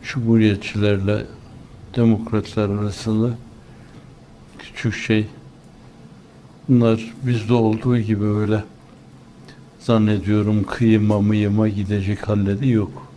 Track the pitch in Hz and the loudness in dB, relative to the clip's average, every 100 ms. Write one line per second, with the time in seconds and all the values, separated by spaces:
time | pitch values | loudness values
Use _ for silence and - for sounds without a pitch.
0 | - 135 113 113 110 101 - 107 104 101 | -8 -6 2 4 4 2 -4 -2 0 0
1 | 98 104 - - - - - - - - | 0 -2 -4 -16 -20 -20 -20 -20 -12 0
2 | 117 107 113 110 98 - 104 101 104 98 | 2 2 0 -4 -4 -4 -2 -2 -4 -6
3 | 110 110 117 117 - - - - - - | -4 -2 -2 -4 -12 -20 -20 -20 -20 -20
4 | - - - - - - - - 117 104 | -20 -20 -20 -20 -20 -20 -20 -8 -8 -8
5 | - 110 104 - - - - - - - | -2 -2 -2 -10 -20 -20 -20 -20 -20 -20
6 | - - - - - - - 127 117 110 | -20 -20 -20 -20 -20 -20 2 4 4 2
7 | - - 127 120 104 120 110 110 127 123 | -2 -8 -4 -4 0 2 2 0 0 0
8 | 107 107 104 104 104 107 - - - - | 0 0 0 -2 0 -2 -4 -16 -20 -20
9 | - - - - - - - - - 113 | -20 -20 -20 -20 -20 -20 -20 -16 0 2
10 | 107 107 95 107 104 107 98 - 117 110 | 4 0 0 0 2 0 -2 0 4 4
11 | 107 104 101 107 104 101 110 101 98 104 | 4 2 2 2 0 2 0 0 -4 -2
12 | 98 104 - 107 98 101 131 113 101 - | -2 -4 -2 -2 0 0 0 0 0 -8
13 | - | -20